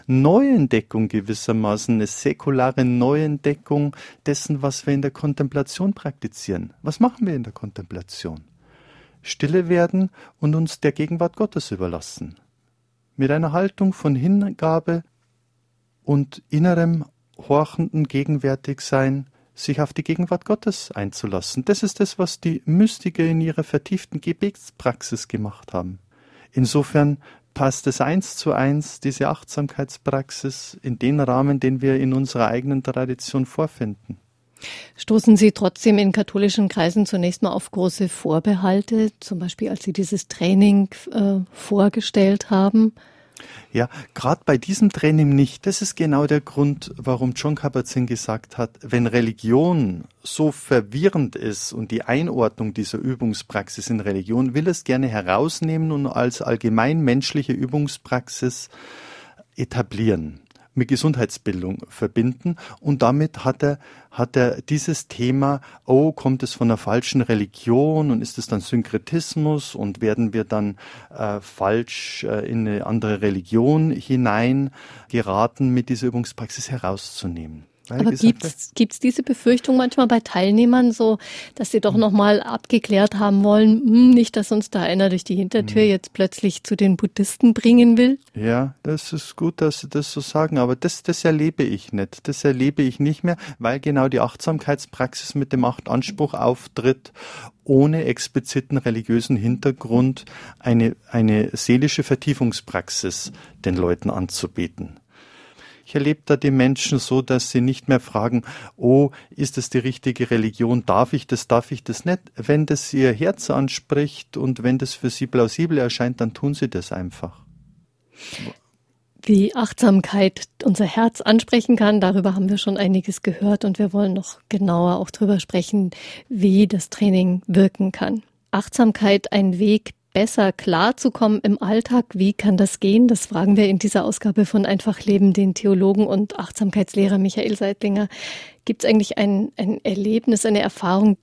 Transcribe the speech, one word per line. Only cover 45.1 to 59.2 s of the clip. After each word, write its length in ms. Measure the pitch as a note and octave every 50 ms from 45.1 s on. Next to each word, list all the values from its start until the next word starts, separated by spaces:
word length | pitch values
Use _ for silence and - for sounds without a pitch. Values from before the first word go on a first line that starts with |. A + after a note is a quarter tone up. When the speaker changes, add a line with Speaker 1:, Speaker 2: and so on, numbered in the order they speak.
| D#3 D#3 D3+ C#3+
Speaker 1:
nicht. 360 | C#3 C#3 C#3 - - - -
Das 160 | G3 G3 -
ist 140 | G3+ - -
genau 320 | - E3+ D#3 C#3+ C#3 D3 C#3+
der 140 | D3 D3
Grund, 500 | - - - C#3 C#3+ C#3+ C#3+ C#3+ - - - -
warum 340 | A2+ C3 B2+ A#2 C3 B2+ B2 -
John 180 | - D3+ D3+
Kabat-Zinn 500 | - - D3 - C3 A#2+ - - C3 B2
gesagt 520 | A#2 A#2+ A2+ - - A2 G#2+ - _ - -
hat, 140 | A#2 - - _
wenn 260 | - A#2 A#2+ A#2+ A#2+ A2+
Religion 960 | A#2+ B2 A#2 A2+ G#2+ - - A2 A#2+ C3 D#3+ F3 F3+ D#3+ B2 F#2+ F2+ E2+ - - _ _
so 300 | - - - - D#3 D3+
verwirrend 840 | - - - - C3+ A#2+ G#2 G2+ A2+ C#3+ E3+ G3 - D#3+ C3+ A#2 - -
ist 340 | - A2 G2+ - - -
und 200 | - A#2 A2+ -
die 100 | A2+ A2+
Einordnung 720 | - - B2 C#3+ E3 F3 - C3 A2+ G#2+ - - A2+ G#2+ F#2+
dieser 240 | A2 G#2 - - -
Übungspraxis 920 | - C3 C3 A#2+ B2+ A2+ G#2 - - - - G#2 G2+ - - - - -
in 120 | A#2 G#2+
Religion, 540 | F#2+ G#2 G2 F#2+ F#2 G2+ A2+ B2 C3 C3 A#2+
will 120 | D3+ D#3 F#3
es 160 | E3+ - -
gerne 240 | - B2+ B2+ C3+ B2
herausnehmen 840 | A2 G#2+ F#2 F2+ F#2 A2 C#3 E3 - - E3 D#3+ D#3+ D#3+ D#3+ D#3+ D3+
und 120 | C#3+ C#3
als 360 | C3 - - B2 B2 - -
allgemein 580 | - B2 A#2 A2 - A2+ A2 A2+ A2+ C3+ D#3 E3
menschliche 540 | D3+ B2+ A#2+ C3+ B2+ - - D3+ C3+ - B2
Übungspraxis 1160 | - C3 B2+ C#3 D3+ D3 C3+ - - - - C3 B2+ B2 - - - B2+ B2+ B2 - - - - - - - - - - - - -